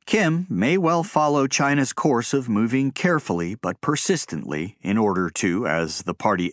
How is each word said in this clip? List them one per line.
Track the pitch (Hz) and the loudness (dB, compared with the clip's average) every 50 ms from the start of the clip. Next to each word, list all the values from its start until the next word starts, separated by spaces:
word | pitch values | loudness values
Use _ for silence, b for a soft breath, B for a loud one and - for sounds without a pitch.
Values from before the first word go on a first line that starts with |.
| _ | _
Kim | - - 220 190 160 160 170 180 185 | 0 2 2 4 4 2 0 -2 -2
may | 117 90 104 135 175 190 | -2 0 0 2 2 2
well | 175 160 170 170 160 | 2 2 2 0 0
follow | 208 - 156 151 147 147 143 135 | 0 0 0 2 2 2 2 2
China's | 135 - - 143 139 143 143 135 - - | 0 0 0 2 2 2 2 2 0 0
course | - - 156 127 117 117 - - | 0 0 2 2 2 0 0 -2
of | 139 127 120 | -2 0 0
moving | 104 104 113 113 123 135 139 135 | 0 2 2 2 2 0 0 0
carefully | 135 - - 180 170 147 - - 90 87 85 85 104 | -2 0 0 0 0 0 0 -2 -2 -2 -2 -4 -6
but | - - 90 - - | -6 -4 -6 -6 -4
persistently | - - 151 - - - 190 - - - - 76 50 - 73 76 82 101 - _ | -2 -2 -2 0 0 0 0 0 -2 -6 -8 -8 -6 -6 -6 -6 -6 -8 -10 _
in | - 95 101 | -4 -2 0
order | 113 110 101 92 90 90 82 | 2 2 2 2 0 -2 -2
to, | - - - 90 87 104 120 | -2 -2 0 0 0 0 0
as | 76 78 82 82 78 78 - - | 0 0 0 -2 -2 -6 -6 -8
the | 87 85 | -8 -6
party | - - 110 101 87 87 87 | -2 0 0 0 0 0 -2